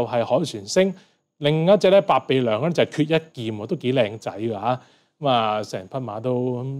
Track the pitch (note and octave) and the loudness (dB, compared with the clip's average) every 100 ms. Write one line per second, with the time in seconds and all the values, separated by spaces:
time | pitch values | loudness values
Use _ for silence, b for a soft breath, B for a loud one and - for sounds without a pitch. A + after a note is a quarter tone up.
0 | A#2 A#2+ G#2+ B2 D3+ G#2+ G2 F#3 F#3+ F#3 | 2 0 2 0 0 -6 -2 0 0 -2
1 | b b _ _ D3 D#3 E3+ G3+ F#3+ G3 | b b _ _ 0 2 4 4 6 6
2 | F#3+ D3 - C3 A#2+ G#2+ D#3+ D#3 A#2+ - | 4 0 2 0 2 0 0 2 0 0
3 | D3+ D#3+ D#3+ C3 A2+ G#2 A2 B2 B2 C3 | 0 0 -2 -8 -8 -6 -6 -4 0 0
4 | G#2 A2 A2+ F#2+ A2+ G2+ A2+ B2+ b b | 0 -2 -10 -6 -6 -4 -2 -4 b b
5 | b _ C#3+ B2 A2 G#2+ G#2 G#2 F#2+ C#3 | b _ 0 2 2 -2 -4 -10 -10 -10
6 | A#2 G#2+ B2+ B2 B2+ B2 C3 | -8 -6 -4 -2 -2 -4 -8